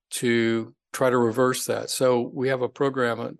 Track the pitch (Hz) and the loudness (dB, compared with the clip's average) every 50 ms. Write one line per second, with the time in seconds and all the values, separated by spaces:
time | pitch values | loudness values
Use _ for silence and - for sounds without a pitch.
0 | _ _ - - - 123 117 117 113 113 113 113 113 113 - _ _ _ - - | _ _ -10 -4 0 2 2 4 2 2 2 0 -2 -6 -12 _ _ _ -4 0
1 | 135 127 123 123 120 113 110 127 131 127 127 127 - - 113 107 113 - - - | 2 2 4 4 2 2 2 2 2 2 2 -2 -2 -4 -4 -4 -4 -6 -2 0
2 | 135 127 127 120 117 - - 143 127 131 135 127 127 120 - - 143 139 131 135 | 2 2 4 2 0 -2 -6 -4 -2 -2 -2 -2 -2 -6 -2 -2 -2 -2 0 0
3 | 123 120 117 113 117 - - - | 0 0 0 -2 -6 -10 -10 -14